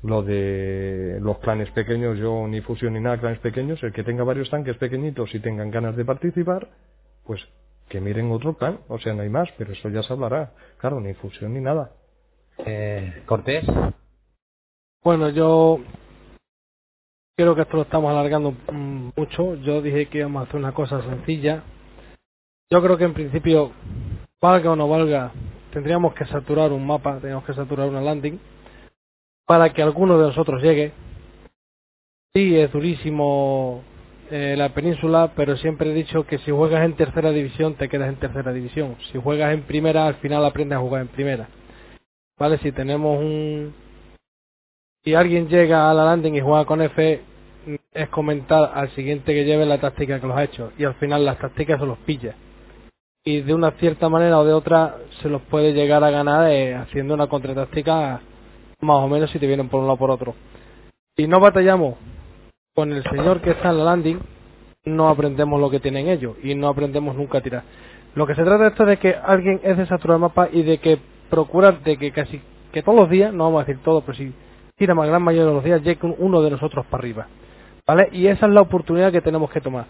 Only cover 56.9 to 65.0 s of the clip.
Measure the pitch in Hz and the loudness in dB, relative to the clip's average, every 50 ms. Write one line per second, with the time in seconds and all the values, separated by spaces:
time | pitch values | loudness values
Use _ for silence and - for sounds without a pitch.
56.9 | - 143 135 139 151 147 147 143 151 139 127 131 135 135 135 - - 156 139 160 | -6 -6 -2 -2 0 0 0 -2 -2 -6 -4 -6 -6 -6 -6 -4 -6 -4 0 0
57.9 | 160 160 151 135 127 117 - - - - - - - - - - - _ - 151 | 0 0 0 -2 -6 -8 -12 -18 -20 -20 -20 -20 -20 -20 -20 -20 -14 _ 2 4
58.9 | 147 139 135 139 143 147 156 147 - 160 143 139 139 139 135 123 131 135 131 135 | 4 4 4 2 2 0 0 -2 -2 -2 0 0 0 0 -2 -2 -2 0 2 2
59.9 | 135 123 131 131 131 123 127 120 117 - - - - - - - - - - - | 0 2 2 0 0 0 -4 -10 -10 -12 -18 -20 -20 -20 -20 -20 -20 -20 -20 -20
60.9 | _ _ _ _ _ - 151 156 175 190 196 202 196 190 185 190 190 185 165 135 | _ _ _ _ _ -2 0 4 6 8 8 8 6 6 4 4 4 4 2 0
61.9 | 117 - - - - - - - - - - - _ _ _ _ _ - 151 147 | -2 -6 -16 -20 -20 -20 -20 -20 -20 -20 -20 -20 _ _ _ _ _ -2 -2 -2
62.9 | 147 143 131 - 151 143 147 175 185 170 - 175 165 - - 180 170 160 156 170 | -2 -6 -4 -4 -4 0 2 2 2 2 2 -2 -2 2 2 2 2 4 4 2
63.9 | 175 175 160 160 165 185 180 - - - - - - _ - - _ _ _ 156 | 2 2 2 0 -2 -2 -8 -14 -18 -20 -20 -20 -20 _ -20 -20 _ _ _ -4
64.9 | 156 160 | 0 4